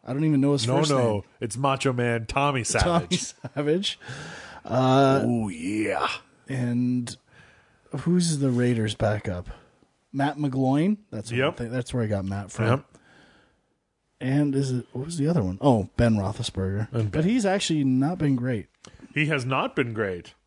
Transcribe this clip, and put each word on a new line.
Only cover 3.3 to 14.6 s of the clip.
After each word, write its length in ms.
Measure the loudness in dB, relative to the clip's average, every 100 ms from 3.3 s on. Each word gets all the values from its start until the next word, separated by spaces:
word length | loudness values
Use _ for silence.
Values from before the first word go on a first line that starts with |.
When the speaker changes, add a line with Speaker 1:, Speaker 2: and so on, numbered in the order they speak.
| -12 -10
Speaker 1:
Savage. 440 | -4 0 0 0 -8 -14 -14 -14 -16 -18 -18
Uh, 560 | -2 2 4 6 6 4
Speaker 2:
Oh, 240 | 2 0 -2
yeah. 600 | -4 -4 -2 -2 -2 -2 -4 _ _ -8
Speaker 1:
and 680 | -4 -2 0 0 0 -4 -12 _ -20 -20 _ _ _ _ -4
who's 380 | 2 2 2 0
the 120 | 0
Raiders' 440 | 2 2 2 -2
backup? 540 | 0 0 0 -4 -8 -10 -16 _ _ _ _ _
Matt 240 | -2 -2 -2
McGloin. 600 | -2 0 2 2 2 0 _
That's 200 | -10 -4
what 60 | 0
Speaker 2:
Yep. 160 | 0
Speaker 1:
I 20 | -2
think, 140 | -6
that's 200 | -6 -4
where 120 | -2
I 20 | 0
got 180 | -2
Matt 260 | -2 -6 -8
from. 140 | -2 2
Speaker 2:
Yep. 180 | 0 -2 _ _ -20 -20 _ _ _ _ _ _ _ _ _
Speaker 1:
And 340 | 0 2 2
is 180 | 0